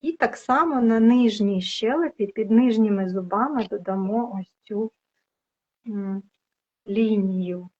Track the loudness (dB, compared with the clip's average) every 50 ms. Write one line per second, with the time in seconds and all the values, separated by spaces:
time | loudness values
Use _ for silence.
0 | -4 -6 -2 0 -2 -2 -2 -4 -2 0 2 2 2 2 0 2 2 2 4 6
1 | 6 6 6 6 4 2 2 0 -2 0 0 -2 -4 -6 -8 -4 -2 -2 0 0
2 | -2 -2 -2 _ -6 -6 -4 -6 -2 4 4 4 6 4 4 4 2 2 2 0
3 | 0 -2 -4 -4 -4 -2 -2 0 0 0 -2 -4 -4 -4 -6 -8 -6 -4 -4 -4
4 | -2 -2 -2 -2 -4 -4 -6 -10 -10 _ _ _ _ _ -6 -6 -6 -6 _ _
5 | _ _ _ _ _ _ _ _ _ _ _ _ _ _ _ _ _ -10 -8 -8
6 | -6 -6 -8 -8 -10 _ _ _ _ _ _ _ _ _ _ _ _ -6 -2 0
7 | 2 2 2 2 0 0 -2 -2 -4 -4 -6 -8 -10 -14 _ _